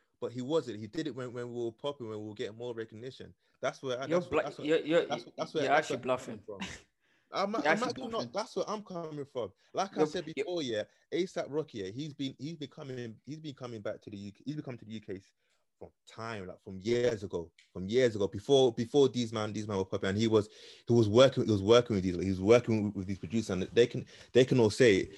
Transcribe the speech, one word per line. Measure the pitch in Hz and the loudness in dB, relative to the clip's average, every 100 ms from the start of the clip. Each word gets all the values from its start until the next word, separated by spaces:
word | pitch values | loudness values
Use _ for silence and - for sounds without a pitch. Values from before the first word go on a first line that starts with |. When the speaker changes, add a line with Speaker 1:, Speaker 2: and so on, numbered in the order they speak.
| _ _ | _ _
Speaker 1:
But | 113 | -10
he | 123 | -8
wasn't. | 123 160 123 104 | -4 -4 -4 -8
He | 107 | -10
did | 160 156 | -8 -8
it | |
when, | 123 123 | -8 -10
when | 120 123 | -10 -10
we | 120 | -6
were | 117 | -8
popping, | - 143 143 113 | -6 -10 -10 -10
when | 107 | -10
we | 107 | -12
were | |
getting | 104 104 113 | -10 -10 -10
more | 123 | -10
recognition. | 113 113 110 131 - 90 - _ _ | -10 -12 -14 -16 -16 -20 -20 _ _
That's | 131 - | -8 -6
where | 135 123 | -6 -6
I, | 139 | -2
Speaker 2:
You're | 175 | -2
Speaker 1:
that's | - | 0
where, | 151 | -2
Speaker 2:
bla-, | |
Speaker 1:
that's | 151 - | -2 -4
where, | 147 | 0
Speaker 2:
you're, | 160 | 0
you're, | 135 165 - | 2 0 2
Speaker 1:
that's, | 175 - - | -4 -8 -10
that's | 160 | -6
where, | 160 | -2
Speaker 2:
you're | 135 | 2
Speaker 1:
that's | 151 151 | 2 2
Speaker 2:
actually | 131 127 | -4 -2
Speaker 1:
where | |
I'm | 123 | -4
coming | 127 107 | -4 -14
Speaker 2:
bluffing. | 98 | -14
Speaker 1:
from. | 98 92 - _ _ _ _ _ | -12 -12 -14 _ _ _ _ _
I'm, | 151 202 | -4 -2
Speaker 2:
You're | 226 147 | 0 2
Speaker 1:
I'm | 208 | 2
Speaker 2:
actually | 247 262 | 0 -6
Speaker 1:
not, | 254 | -8
Speaker 2:
bluffing. | 226 120 | -6 -6
Speaker 1:
that's | 190 247 - | -8 -6 -6
where | - | -6
I'm | 214 | -6
coming | 202 175 160 147 135 | -8 -10 -10 -10 -8
from. | 127 101 - _ | -6 -8 -10 _
Like | 147 196 - | -4 -4 0
I | |
Speaker 2:
You're, | 233 | 0
Speaker 1:
said | 185 | -2
Speaker 2:
you're | 156 147 180 | -6 -6 -4
Speaker 1:
before, | 175 | -4
yeah, | 131 104 107 _ _ | -4 -4 -6 _ _
A$ap | 160 185 175 - | -4 -4 -6 -6
Rocky, | 147 151 117 | -6 -6 -8
yeah, | 92 | -8
he's | 117 156 | -8 -10
been, | 135 131 - | -8 -8 -8
he's | 143 | -12
been | 165 139 | -10 -12
coming, | - 139 127 120 110 - | -12 -14 -12 -12 -14 -16
he's | 156 | -14
been | 156 | -14
coming | 131 123 113 | -14 -12 -10
back | 107 - | -10 -10
to | - | -12
the | 104 | -12
U | 101 | -12
K, | - - | -12 -10
he's | |
been | 151 | -10
coming | 147 120 | -10 -12
to | 107 | -14
the | |
U | 110 | -14
K | - 95 - _ _ _ _ _ | -12 -12 -14 _ _ _ _ _
from | 101 _ _ | -20 _ _
time, | - 113 110 92 | -12 -10 -10 -10
like, | 85 | -14
from | 104 95 | -14 -8
years | 101 120 120 107 | -2 0 0 -2
ago, | 98 90 80 _ _ | -6 -8 -8 _ _
from | 90 92 | -10 -2
years | 120 123 | 4 4
ago, | 104 98 | 6 2
before, | 98 - 139 131 | 0 4 6 6
before | 113 117 147 131 | 4 2 4 4
these | 123 113 | 4 -2
man, | 110 107 | -2 -4
these | 107 107 | -4 -2
men | 98 | -2
were | |
popping, | 95 101 98 | -2 -2 -2
and | 101 | 2
he | 113 | 4
was, | 107 - - - - - | 4 4 -4 -20 -8 2
he | |
was | 117 104 | 4 6
working, | 110 131 131 | 8 8 6
he | 110 | 2
was | 101 | 2
working | 98 120 117 101 | 6 6 6 2
with | |
these, | 92 85 | 0 0
he | 95 | -2
was | 92 | 2
working | 95 120 117 110 | 6 6 4 0
with, | 104 | -2
with | 104 95 | -4 -6
these | 95 | -8
producers, | 80 113 107 | -4 -4 -2
and | 92 - | -4 0
they | 117 120 | 4 4
can, | - 90 - - | 0 -12 -16 0
they | - | 4
can | 131 127 | 6 6
all | 110 | 4
say, | - 123 95 - | 6 6 6 2